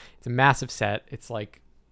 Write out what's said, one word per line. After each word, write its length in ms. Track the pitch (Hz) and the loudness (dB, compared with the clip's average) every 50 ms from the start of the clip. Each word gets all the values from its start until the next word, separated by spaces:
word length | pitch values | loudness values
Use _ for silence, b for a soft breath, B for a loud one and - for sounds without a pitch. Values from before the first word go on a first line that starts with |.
| B B B B | B B B B
It's 80 | - | -8
a 40 | 120 | -4
massive 400 | 120 127 135 143 127 - 135 123 | 0 4 6 4 4 4 -2 -8
set. 340 | - - 110 104 104 - - - | -6 -4 -2 -2 -2 -4 -8 -10
It's, 220 | - 110 - - | -16 -14 -12 -10
like, 320 | 120 107 104 - - _ _ _ _ _ _ _ | -8 -8 -8 -10 -14 _ _ _ _ _ _ _